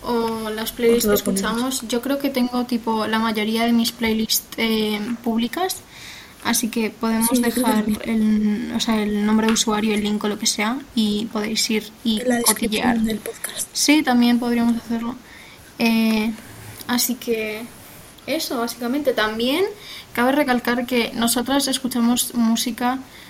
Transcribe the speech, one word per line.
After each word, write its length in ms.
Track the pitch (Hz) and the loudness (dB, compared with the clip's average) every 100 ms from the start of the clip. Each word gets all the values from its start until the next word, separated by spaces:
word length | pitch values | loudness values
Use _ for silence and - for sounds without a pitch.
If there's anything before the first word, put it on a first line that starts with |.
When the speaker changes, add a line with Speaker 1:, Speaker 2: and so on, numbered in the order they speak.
Speaker 1:
o 460 | - 233 226 226 220 | -2 0 0 -2 -6
las 220 | 214 226 | -6 -6
playlists 340 | - 240 233 220 | 2 4 6 4
Speaker 2:
Os 140 | 208 | 2
lo 40 | - | 2
Speaker 1:
que 60 | |
escuchamos, 440 | 190 202 226 254 262 | 0 0 0 0 -2
Speaker 2:
ponemos. 100 | 220 | -2
Speaker 1:
yo 140 | 247 | -2
creo 160 | 254 277 | 0 0
que 120 | 277 | 0
tengo, 360 | 277 247 247 240 | 0 0 0 -2
tipo, 400 | 233 226 220 214 | -2 0 -2 0
la 120 | 220 | 0
mayoría 460 | 226 220 214 226 233 | 0 0 0 2 4
de 80 | |
mis 180 | 233 226 | 4 2
playlists, 560 | - 226 220 220 - - - | 0 0 0 0 -2 -2 -4
eh, 420 | 226 220 214 214 208 233 | 0 2 0 -2 -4 -4
públicas. 580 | 240 226 233 - 370 - - - - - - - - | -2 0 0 -2 -4 -4 -12 -20 -18 -18 -20 -10 -2
Así 220 | 233 220 | 0 0
que 200 | 233 214 | -2 -2
podemos 380 | - 226 220 233 | -2 0 2 2
Speaker 2:
Sí, 60 | 262 | 2
yo 60 | |
creo 120 | 233 | 2
que 60 | 240 | 2
Speaker 1:
dejar 140 | 233 214 | 2 2
Speaker 2:
también. 180 | 214 208 - 226 214 214 214 208 247 | 2 -2 0 2 4 4 2 0 -2
Speaker 1:
el, 40 | 226 | -2
o 40 | |
sea, 220 | 233 220 | 0 0
el 220 | 208 208 208 | 0 0 2
nombre 220 | 220 220 | 4 4
de 60 | |
usuario, 400 | 226 - 214 220 | 2 2 0 0
el 80 | 208 | 0
link 200 | 208 208 | 0 -2
o 40 | 208 | -2
lo 100 | 202 | -2
que 60 | 220 | -2
sea, 320 | - 208 262 - - | 0 -2 -2 -4 -2
y 300 | 214 208 226 | 0 0 -4
podéis 440 | 220 208 220 - | -4 -4 -2 0
ir 140 | 220 208 - | -2 -4 -6
y 180 | 226 220 | -2 -2
Speaker 2:
En 80 | 247 | 0
la 60 | 240 | 0
descripción 460 | 240 208 226 214 | 0 0 0 0
Speaker 1:
cotillear. 160 | 233 233 | 0 2
Speaker 2:
del 160 | 220 214 | 0 -2
podcast. 480 | - - - - - | -8 -12 -12 -10 -8
Speaker 1:
Sí, 280 | - - 302 | -2 4 4
también 360 | 285 247 240 240 | 4 4 6 4
podríamos 360 | 240 233 233 233 | 2 2 2 0
hacerlo. 380 | - 233 233 254 - - - - - - | -2 -4 -4 -8 -14 -20 -20 -20 -20 -2
Eh, 520 | 233 226 226 220 214 220 - - - - - | 2 4 2 2 0 -4 -12 -16 -16 -16 -4
así 280 | 240 - 240 | -2 0 -4
que 480 | - 226 220 214 240 - - - - - - | -2 -2 -2 -6 -10 -16 -20 -20 -20 -18 -6
eso, 340 | 294 - 269 | -4 -2 -2
básicamente. 540 | 240 - 240 277 294 | -4 -4 -2 0 0
También 520 | 233 214 220 240 302 403 453 - - - | 2 0 0 0 2 0 -2 -16 -18 -8
cabe 180 | - 247 | 0 2
recalcar 540 | 277 269 247 240 240 247 | 4 4 2 2 -2 0
que 260 | 247 220 - | 0 0 0
nosotras 520 | 233 254 233 277 277 | 0 0 0 0 0
escuchamos 680 | 269 247 247 233 240 - | -2 -2 2 2 2 0
música, 680 | 240 226 233 - 233 247 262 262 - | 2 2 2 0 -2 0 -2 -6 -18